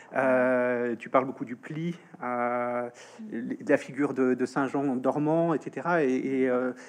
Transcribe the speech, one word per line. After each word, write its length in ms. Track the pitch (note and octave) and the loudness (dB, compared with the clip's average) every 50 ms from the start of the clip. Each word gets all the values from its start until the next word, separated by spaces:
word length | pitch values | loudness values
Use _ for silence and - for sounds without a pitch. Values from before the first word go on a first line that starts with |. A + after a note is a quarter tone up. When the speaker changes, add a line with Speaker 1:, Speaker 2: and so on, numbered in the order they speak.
| - - - | -18 -6 -2
Speaker 1:
Euh, 800 | - C3+ C3 B2+ B2+ B2+ B2+ B2+ B2 B2 B2 B2 A#2+ B2 A#2+ A2+ | 0 2 4 4 4 4 4 4 2 2 2 0 0 0 -2 -2
tu 120 | A2 - - | -4 -4 2
parles 160 | - C3+ C3 | 2 2 2
beaucoup 200 | C3+ B2+ - C3+ | 2 -4 -8 -8
du 120 | A#2 B2 | -8 -8
pli, 400 | A#2 - - D#3 D#3 E3 F3 E3+ - - - - - | -12 -10 -10 -8 -4 -4 -4 -6 -6 -12 -20 -14 -8
euh, 640 | B2+ B2 B2 A#2+ A#2+ A#2+ A#2+ B2 B2 B2 A#2+ B2 A#2+ A#2+ - - - - - - | -6 -4 -2 -2 0 0 0 -2 -2 -2 -4 -4 -6 -6 -10 -14 -20 -20 -18 -16
Speaker 2:
Mm. 440 | - G#3+ - A#2 B2 B2+ - - - | -14 -10 -8 -8 -6 -6 -8 -6 2
Speaker 1:
de 40 | - | 2
la 60 | C#3+ | 2
figure 380 | - - - C3+ C#3 C#3+ C#3+ C3 | 2 2 -4 -4 -2 -2 -2 2
de, 200 | C3 C3 B2+ B2+ | 2 2 2 4
de 120 | A#2+ B2+ | 2 0
Saint 220 | B2 - D3+ C#3 B2 | -2 0 -2 -2 0
Jean 280 | - C#3+ C#3+ C#3 B2+ | -2 -2 0 0 -2
dormant, 580 | B2+ B2+ C3 C3 D3 D3 D#3 D#3+ E3 E3+ E3+ D#3 | 0 0 0 0 2 2 2 2 2 2 2 0
et 60 | C3 | -2
cetera. 440 | - E3 - C3+ - E3+ F3+ E3 D3 | -4 -6 -10 -6 -2 0 2 2 4
Et, 80 | C3 C3 | 2 2
et, 340 | C3 - C3+ C3+ C3 C3 B2+ | 2 0 0 0 2 2 2
euh, 240 | B2 B2 B2+ B2+ B2 - - | 2 2 0 -2 -4 -6 -14